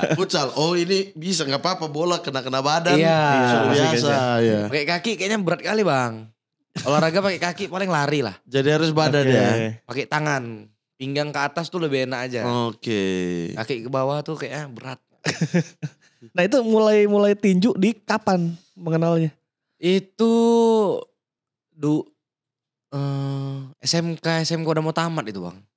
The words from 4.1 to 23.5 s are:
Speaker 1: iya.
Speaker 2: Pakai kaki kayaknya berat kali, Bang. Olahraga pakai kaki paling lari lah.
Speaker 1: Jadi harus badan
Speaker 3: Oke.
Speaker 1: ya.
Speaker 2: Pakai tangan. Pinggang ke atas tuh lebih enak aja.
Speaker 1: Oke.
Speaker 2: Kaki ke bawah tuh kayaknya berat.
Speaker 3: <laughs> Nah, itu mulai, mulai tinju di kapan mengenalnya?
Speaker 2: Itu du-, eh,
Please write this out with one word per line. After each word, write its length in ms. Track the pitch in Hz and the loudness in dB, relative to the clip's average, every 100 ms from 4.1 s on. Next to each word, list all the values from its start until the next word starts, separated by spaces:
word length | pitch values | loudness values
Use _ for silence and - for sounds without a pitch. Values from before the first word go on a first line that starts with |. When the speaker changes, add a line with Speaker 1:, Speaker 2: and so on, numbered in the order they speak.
| 139 127 120 | 2 2 2
Speaker 1:
iya. 240 | 117 104 104 | 4 2 0
Speaker 2:
Pakai 200 | 147 147 | -2 -2
kaki 240 | 175 226 | -2 -2
kayaknya 240 | 190 190 214 | -4 -2 -2
berat 240 | 170 170 | -2 -2
kali, 200 | 151 214 | -2 0
Bang. 440 | 190 135 120 110 110 _ _ _ _ - | 2 2 0 -6 -14 _ _ _ _ -8
Olahraga 380 | 131 147 160 175 | 0 2 2 2
pakai 180 | 196 175 | 0 -2
kaki 260 | 175 175 185 | -4 -4 -6
paling 200 | 180 190 | -4 -2
lari 360 | 160 139 147 | 0 0 0
lah. 120 | 110 92 | -2 -6
Speaker 1:
Jadi 260 | _ 135 135 | _ 0 2
harus 200 | 151 160 | 2 2
badan 320 | 156 156 147 | 2 2 4
Speaker 3:
Oke. 80 | 135 | 4
Speaker 1:
ya. 180 | 120 104 113 110 113 | 4 4 2 0 -6
Speaker 2:
Pakai 200 | - 123 - | -10 -8 -4
tangan. 360 | 151 151 139 120 110 107 _ _ | -2 -2 -2 -4 -12 -16 _ _
Pinggang 360 | _ 131 139 147 | _ -6 -4 -4
ke 100 | 143 | -2
atas 260 | 143 - 165 | -4 -4 -6
tuh 120 | 180 | -4
lebih 260 | 160 135 | -2 -2
enak 160 | 127 127 | -2 -4
aja. 180 | 127 123 120 120 117 | -6 -4 -2 -2 -2
Speaker 1:
Oke. 360 | 107 123 107 95 92 90 87 85 | -6 -4 -2 0 0 -2 -4 -6
Speaker 2:
Kaki 340 | 101 113 123 113 | -8 -6 -6 -4
ke 20 | |
bawah 300 | 135 135 147 | -4 -2 -4
tuh 140 | 147 151 | -6 -8
kayaknya 300 | 139 139 147 | -8 -10 -12
berat. 320 | 117 127 127 _ _ | -14 -16 -16 _ _
Speaker 3:
<laughs> 80 | - - 156 175 - - 147 - _ _ 117 | -8 -4 -2 -2 -2 -8 -16 -16 _ _ -8
Nah, 140 | 175 | 0
itu 160 | 185 269 | 2 2
mulai, 460 | 226 220 214 214 208 | 4 4 6 4 4
mulai 260 | 202 202 | 4 2
tinju 400 | 202 202 180 226 | 2 2 4 2
di 240 | - 202 226 | 2 0 0
kapan 560 | - 214 - 185 170 170 _ | -4 -2 0 0 0 -6 _
mengenalnya? 580 | - 170 160 165 165 160 - _ _ _ _ | -12 -4 0 2 2 0 -4 _ _ _ _
Speaker 2:
Itu 520 | 170 190 190 - 226 233 233 233 226 220 196 123 - _ _ _ _ _ _ | 0 0 -2 0 2 4 4 4 4 4 2 -2 -6 _ _ _ _ _ _
du-, 320 | 160 147 151 - _ _ _ _ _ _ _ _ | -6 0 0 -2 _ _ _ _ _ _ _ _
eh, 640 | 139 139 139 139 139 135 | -6 -4 -4 -4 -6 -8